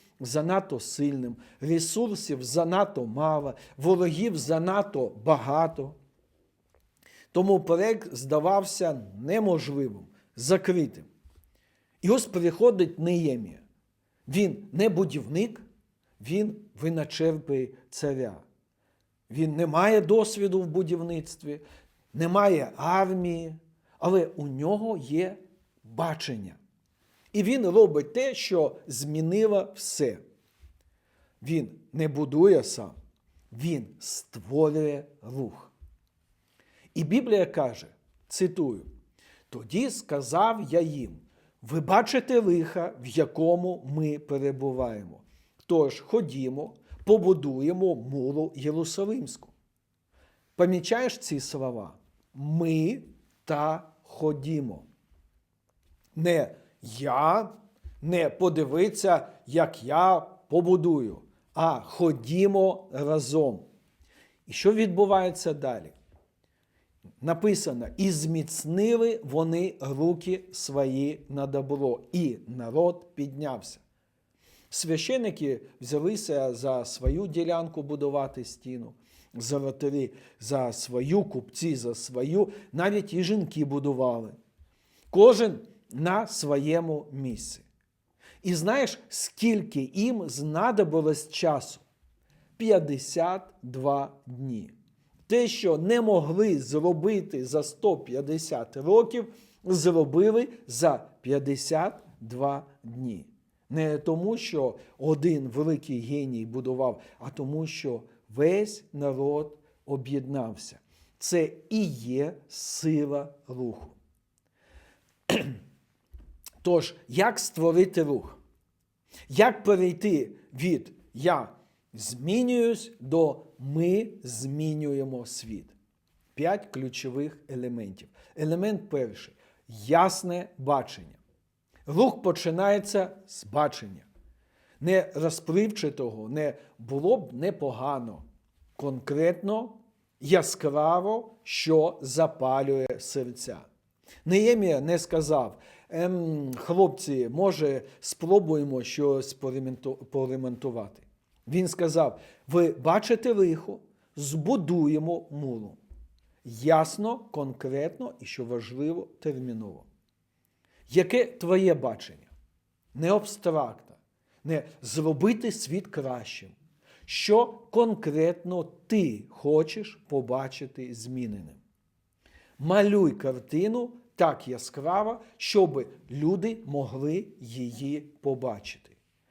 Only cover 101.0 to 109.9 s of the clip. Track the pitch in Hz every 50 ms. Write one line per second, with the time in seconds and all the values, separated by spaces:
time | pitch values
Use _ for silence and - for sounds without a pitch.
101 | - - _ _ - 123 139 139 135 139 139 131 - - 160 156 175 202 - -
102 | - - - _ 117 110 117 123 135 139 139 139 139 - _ _ _ 120 120 123
103 | 131 120 107 85 71 _ _ _ _ _ _ _ _ - - 156 156 156 151 147
104 | 151 170 160 165 175 208 226 220 - - 170 151 131 123 - - - - _ -
105 | 131 156 156 143 147 180 160 147 135 127 113 139 151 160 160 135 - - 135 120
106 | 113 120 143 147 139 131 123 113 113 117 113 131 123 127 127 127 131 127 113 -
107 | - - - _ - 143 139 - 139 135 147 156 160 156 - - - 135 120 110
108 | - - _ _ _ _ 107 127 147 165 185 202 214 214 - - - _ - 143
109 | 143 139 131 127 139 143 147 151 151 151 147 _ _ _ _ _ _ -